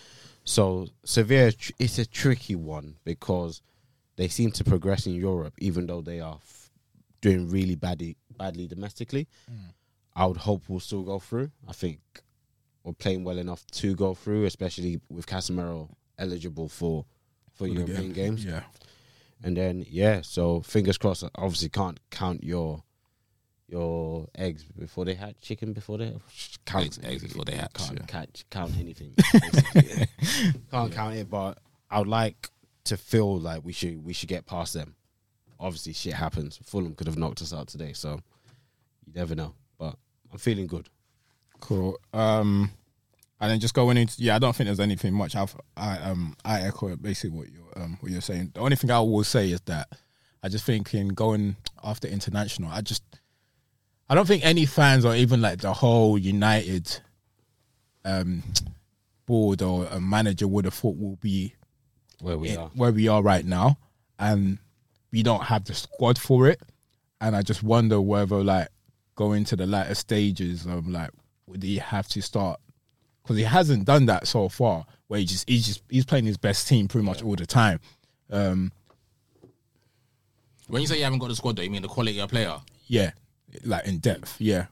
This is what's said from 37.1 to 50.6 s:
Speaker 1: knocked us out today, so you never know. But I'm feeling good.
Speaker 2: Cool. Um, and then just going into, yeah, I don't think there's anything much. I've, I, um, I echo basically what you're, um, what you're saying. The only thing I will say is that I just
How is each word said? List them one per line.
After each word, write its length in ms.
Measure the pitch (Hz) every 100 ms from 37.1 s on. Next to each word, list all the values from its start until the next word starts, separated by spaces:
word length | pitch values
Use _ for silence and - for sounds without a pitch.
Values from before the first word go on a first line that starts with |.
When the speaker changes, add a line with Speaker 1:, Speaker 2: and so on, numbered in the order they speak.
| 80
Speaker 1:
knocked 240 | 80 -
us 100 | 78
out 160 | 80 69
today, 240 | 73 76
so 280 | 69 76 73 - _ _ _ _ _ _ _ -
you 60 |
never 200 | 80 87
know. 200 | 80 78 - _ -
But 160 | 80 - _ _ _
I'm 60 | 101
feeling 280 | - 104 92
good. 220 | 82 - _ _ _ _ _ _ -
Speaker 2:
Cool. 380 | - 98 92 95 _
Um, 580 | 110 110 110 104 101 101 - _ _ _ _ _ -
and 100 | 107
then 100 | 113
just 140 | 113
going 220 | - 123 120
into, 160 | 117 -
yeah, 180 | 117 107
I 20 |
don't 160 | 127 120
think 100 | 110
there's 140 | 98
anything 320 | 104 98 101
much. 220 | 98 92 107
I've, 180 | 98 - - -
I, 220 | 104 98
um, 360 | 95 90 82 71
I 180 | - 107
echo 320 | 95 - 98 87
basically 400 | 104 95 98 80
what 100 | -
you're, 320 | 85 85 -
um, 140 | 85 85
what 100 | -
you're 100 | 90
saying. 320 | - 90 92
The 60 | -
only 160 | 127 139
thing 140 | 131
I 100 | 120
will 220 | 113 107
say 260 | 104 123 98
is 100 | 87
that 260 | - 82 - - _ _ _ _
I 60 | 98
just 160 | 107